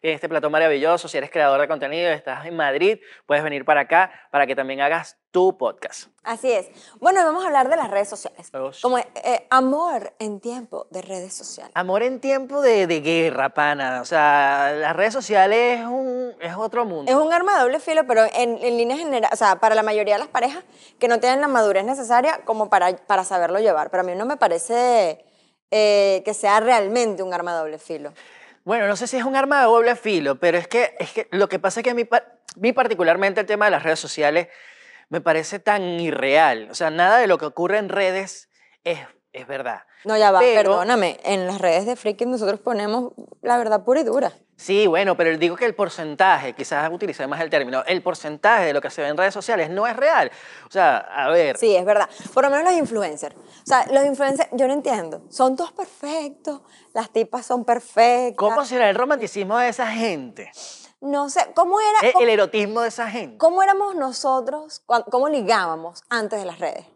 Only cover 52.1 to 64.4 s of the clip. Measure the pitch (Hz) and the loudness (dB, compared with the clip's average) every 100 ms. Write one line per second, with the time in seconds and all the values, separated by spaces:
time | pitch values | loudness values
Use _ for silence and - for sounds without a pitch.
52.1 | - - 254 277 285 339 359 277 226 185 | -6 -4 0 2 2 2 2 0 -4 -6
53.1 | 147 147 - - - - 262 - 269 285 | -8 -14 -16 -20 -20 0 0 2 2 2
54.1 | 269 277 277 - 254 262 285 277 220 165 | 0 -2 0 -2 0 0 0 -2 -4 -6
55.1 | - - - 262 262 339 - - - 285 | -12 -16 0 0 0 -6 -8 -14 -12 -8
56.1 | 320 294 285 - 277 _ _ _ 226 226 | -8 -8 -10 -12 -12 _ _ _ -8 -4
57.1 | 220 226 247 - 247 233 240 - - 233 | -4 -4 -6 -4 -4 0 -2 0 4 4
58.1 | 247 247 202 - 226 269 247 214 196 254 | 4 0 0 0 0 -2 2 2 2 0
59.1 | 285 214 202 190 226 247 226 233 226 226 | -2 -2 -6 -2 0 0 -2 -6 -4 -4
60.1 | 160 123 107 101 - - - - _ 277 | -4 -10 -16 -20 -20 -20 -20 -20 _ -6
61.1 | 285 285 339 - - 349 392 440 427 226 | -4 -2 -2 -2 2 2 2 2 4 4
62.1 | 277 240 214 190 214 208 220 233 220 226 | 4 4 4 2 0 -2 -2 -4 -4 -8
63.1 | 226 226 214 320 359 392 392 403 359 262 | -8 -12 2 2 4 2 2 -2 -4 -6
64.1 | 247 277 262 | -4 -2 -2